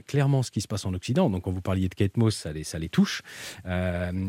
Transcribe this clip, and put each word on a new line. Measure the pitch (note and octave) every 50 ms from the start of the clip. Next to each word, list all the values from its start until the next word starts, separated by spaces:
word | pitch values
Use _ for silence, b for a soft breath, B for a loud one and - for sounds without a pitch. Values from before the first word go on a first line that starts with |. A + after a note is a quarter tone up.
| -
clairement | - - D3 C#3 C#3 C#3 C3
ce | B2 -
qui | - A#2
se | G2+
passe | - G#2+ G2 -
en | G2 F#2
Occident. | F2+ - - B2 F3 F#3+ C3
Donc | F#2 F2+ -
quand | F#2+
vous | F#2 F#2+
parliez | - G2+ F#2+ F#2+ F#2 F2+
de | -
Kate | - G#2 F#2+ -
Moss, | A#2 A2+ A2 G#2
ça | - - D#2+ D2+
les, | D#2 D#2
ça | - - D#2+
les | D#2+ E2
touche. | - F3 G3+ - - - - B B B B B B B B
Euh, | F2+ F2+ F2+ F2+ F2+ F2 F2 F2+ F2 F2+ F#2+ F#2+